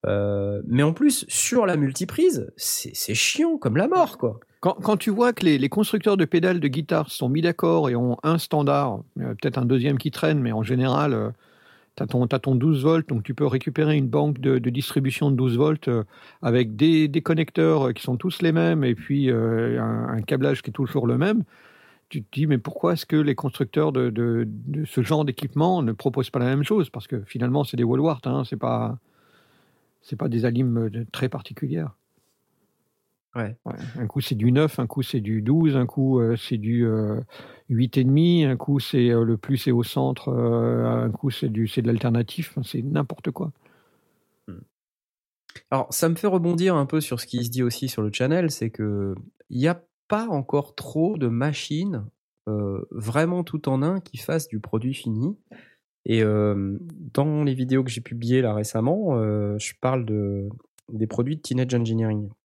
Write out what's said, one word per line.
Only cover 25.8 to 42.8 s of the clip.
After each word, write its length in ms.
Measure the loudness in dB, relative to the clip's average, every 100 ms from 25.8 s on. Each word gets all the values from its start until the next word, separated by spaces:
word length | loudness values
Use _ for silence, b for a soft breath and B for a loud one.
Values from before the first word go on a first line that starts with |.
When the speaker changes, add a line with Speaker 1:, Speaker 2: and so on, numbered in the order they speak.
Speaker 2:
ne 80 | 0
proposent 400 | 0 -2 -2 -2
pas 80 | 0
la 80 | 0
même 160 | 0
chose ? 260 | 2 0 0
Parce 200 | -4 -8
que 160 | -8
finalement, 400 | -8 -4 0 0
c'est 120 | -2 0
des 60 |
wall 160 | 2 2
warts, 200 | 2 0 -2
hein, 180 | -4 -4
c'est 80 | -4
pas, 440 | -2 -2 -2 -6 b b b b b b b b b _
c'est 120 | -12
pas 140 | -6 -2
des 160 | 0
alims, 340 | 0 0 0 0
euh, 260 | -2 -4 -10
très 180 | -4 -4
particulières. 680 | -4 -12 -10 -6 -4 -6 -8 _ _ _ _ _ _ _ _ _ _ _ _ _
Speaker 1:
Ouais. 220 | -8 -8 -8
Speaker 2:
Ouais. 100 | -12 -10 -10 -8
Un 80 | -6
coup, 140 | -4
c'est 160 | -4 2
du 160 | 4
neuf, 260 | 4 4 0
un 80 | -4
coup, 160 | -4
c'est 180 | -4 -4
du 220 | -2 -2
douze, 340 | 2 4 4 2
un 80 |
coup, 360 | 0 0 2 4
euh, 160 | 4 0
c'est 220 | -2 -4
du, 280 | 0 2 2
euh, 340 | 2 0 -2 -6 B B B _
huit 300 | 0 2 2
et 60 |
demi, 400 | 4 4 6 4
un 120 | 4 0
coup, 220 | 0 -2
c'est, 320 | 0 2 4
euh, 140 | 4
le 120 | 2 0
plus, 200 | 0 -2
c'est 160 | 2
au 100 | 0
centre, 460 | 0 0 -2 -2 -4
euh, 580 | 0 0 2 2 0 0
un 240 | 0 -2
coup, 200 | -2 -4
c'est 180 | -2 -4
du, 180 | -2 -2
c'est 160 | 0
de 60 | 0
l'alternatif, 640 | 0 2 0 -2 -6 -8
enfin, 100 | -8
c'est 200 | -6 -6